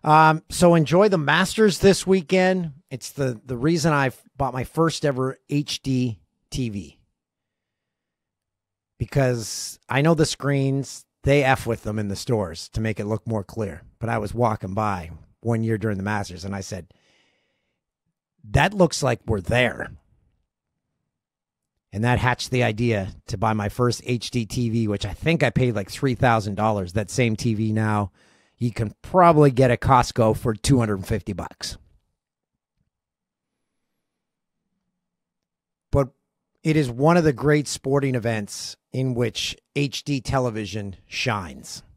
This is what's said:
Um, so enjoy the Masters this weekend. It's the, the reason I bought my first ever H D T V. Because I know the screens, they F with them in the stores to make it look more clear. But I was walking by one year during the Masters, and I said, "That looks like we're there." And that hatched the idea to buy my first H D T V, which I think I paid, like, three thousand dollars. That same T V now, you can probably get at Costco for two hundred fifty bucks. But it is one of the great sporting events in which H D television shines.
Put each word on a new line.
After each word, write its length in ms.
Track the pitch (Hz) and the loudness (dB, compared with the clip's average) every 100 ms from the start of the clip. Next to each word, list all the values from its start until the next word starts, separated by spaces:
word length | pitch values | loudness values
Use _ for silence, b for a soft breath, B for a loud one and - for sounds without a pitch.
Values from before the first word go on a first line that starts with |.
Um, 400 | 151 156 160 156 _ | 6 6 6 4 _
so 260 | - 175 | 4 6
enjoy 360 | 170 131 170 214 | 6 4 4 4
the 60 | 185 | 2
Masters 600 | 143 160 190 - 220 160 | 2 2 0 4 2 6
this 260 | 196 185 | 4 4
weekend. 680 | 180 190 156 185 185 185 165 135 _ | 2 0 2 2 4 2 -4 -10 _
It's 220 | 131 - | -14 -12
the, 280 | - 135 113 127 | -4 -4 -4 -10
the 100 | 123 | -2
reason 360 | 147 170 160 | 0 2 2
I 180 | 147 135 - _ - | 2 0 -4 _ -6
bought 160 | 135 | -4
my 120 | 127 | -4
first 400 | 117 156 165 - | -6 0 0 2
ever 340 | 151 127 131 - _ | -2 0 -4 -6 _
H 320 | 143 147 - | -4 -2 -6
D 380 | 135 127 123 104 _ _ _ | -2 0 -2 -6 _ _ _
T 200 | - 120 | -8 -6
V. 280 | 101 73 _ _ _ _ _ _ _ _ _ _ _ _ _ _ _ _ _ _ _ _ _ | -8 -12 _ _ _ _ _ _ _ _ _ _ _ _ _ _ _ _ _ _ _ _ _
Because 840 | 117 139 131 120 104 - - - - | -4 0 0 -2 -6 -10 -12 -16 -4
I 140 | 127 | 0
know 120 | 156 | 2
the 100 | 160 | 4
screens, 800 | 151 - 139 139 135 135 131 - _ _ | 0 0 -2 0 0 -2 -6 -14 _ _
they 180 | 139 143 | 2 2
F 240 | 131 131 123 | 4 0 -2
with 160 | 110 | -6
them 160 | 107 107 | -4 -6
in 100 | 104 | -4
the 80 | 95 | -6
stores 520 | - 113 92 82 - | -2 -2 -2 -8 -10
to 100 | - | -4
make 200 | 110 104 | -4 -4
it 60 | 104 | -4
look 200 | 110 - | -4 -4
more 160 | 110 | -6
clear. 400 | 95 - 101 80 - _ | -6 -8 -8 -8 -20 _
But 100 | 113 | -4
I 100 | 117 | -4
was 140 | 104 | -4
walking 400 | 110 120 107 95 | -2 0 0 -4
by 380 | 98 107 95 82 80 - _ | -2 -2 -4 -8 -18 -20 _
one 220 | 113 113 | -4 -2
year 160 | 113 110 | 0 -2
during 180 | 110 98 | -2 -4
the 80 | |
Masters, 400 | 98 107 98 87 | -4 -4 -6 -10
and 100 | 98 | -10
I 60 | 98 | -10
said, 260 | 95 95 80 _ _ _ _ _ _ _ _ _ _ _ _ _ _ _ 107 | -10 -12 -14 _ _ _ _ _ _ _ _ _ _ _ _ _ _ _ -4
"That 220 | 135 170 | 0 0
looks 300 | 208 170 - | 2 2 2
like 180 | 135 113 - | -2 -2 -2
we're 140 | 107 | -4
there." 500 | 87 117 123 - - - _ _ _ _ _ _ _ _ _ _ _ _ _ _ _ _ _ _ _ | 0 2 0 -2 -12 -14 _ _ _ _ _ _ _ _ _ _ _ _ _ _ _ _ _ _ _
And 120 | 98 | -4
that 140 | 120 123 | 0 2
hatched 320 | 127 123 - | 0 -2 -2
the 120 | 127 | 0
idea 520 | 120 107 120 107 95 - - | 0 0 0 0 -4 -12 -12
to 100 | 98 | -2
buy 160 | 110 | -2
my 160 | 110 104 | 0 -4
first 320 | - 123 113 | 0 0 0
H 260 | - 123 - | -4 -6 -4
D 160 | 123 110 | -6 -4
T 220 | 127 120 | -4 -2
V, 180 | 117 110 | 0 -2
which 180 | 101 | -4
I 80 | 101 | -6
think 300 | - 156 160 | -4 -2 0
I 80 | 131 | 0
paid, 240 | - 127 | 2 0
like, 160 | 107 95 | -2 -8
three 240 | - 139 | -4 -2
thousand 400 | 113 131 113 104 | 2 2 2 0
dollars. 380 | 101 110 104 90 | -2 0 0 -2
That 180 | 98 98 | -4 -4
same 240 | - 117 | 0 0
T 200 | 110 120 | 0 -2
V 180 | 107 110 | -2 0
now, 400 | 107 110 104 101 b b b b b | 0 0 0 -2 b b b b b
you 140 | 120 | -6
can 220 | - 107 - | -4 -6 -8
probably 480 | - 185 170 151 147 | 0 6 8 8 6
get 220 | 123 127 | 6 4
at 80 | 120 | 4
Costco 560 | - 127 120 - 110 107 | 4 4 4 2 2 2
for 180 | 123 | -2
two 240 | 104 - 135 | -2 2 4
hundred 260 | 110 98 | 4 -2
fifty 280 | 92 110 - | -4 -6 -4
bucks. 460 | 87 78 - - - _ _ _ _ _ _ _ _ _ _ _ _ _ _ _ _ _ _ _ _ _ _ _ _ _ _ _ _ _ _ _ _ _ _ _ _ _ _ _ _ _ | -8 -10 -12 -14 -14 _ _ _ _ _ _ _ _ _ _ _ _ _ _ _ _ _ _ _ _ _ _ _ _ _ _ _ _ _ _ _ _ _ _ _ _ _ _ _ _ _
But 200 | 139 131 _ _ _ _ _ | 0 0 _ _ _ _ _
it 140 | 160 156 | 0 0
is 140 | 131 | 0
one 260 | 117 151 175 | 2 4 4
of 80 | |
the 80 | 156 | 4
great 340 | 117 143 151 135 | 2 2 2 0
sporting 460 | - 131 139 139 | -8 -2 0 0
events 640 | 127 113 110 101 - - - _ | -2 -2 -4 -6 -12 -14 -16 _
in 220 | 127 131 | -4 -2
which 420 | 120 117 - - - _ | -2 -4 -4 -8 -8 _
H 300 | 143 139 - | -4 -4 -6
D 160 | - 139 | -6 -6
television 760 | - 135 123 107 101 104 101 90 _ | -2 -2 -2 -4 -8 -8 -10 -14 _
shines. 760 | - 131 107 82 67 - - - | -6 -4 -4 -6 -14 -16 -18 -20